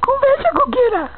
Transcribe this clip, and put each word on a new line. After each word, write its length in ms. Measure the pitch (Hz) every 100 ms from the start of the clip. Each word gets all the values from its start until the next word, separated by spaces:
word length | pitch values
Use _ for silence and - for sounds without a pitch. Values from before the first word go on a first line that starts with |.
Conversa, 500 | - 554 539 571 571
Gugueira. 560 | 659 571 466 494 415 302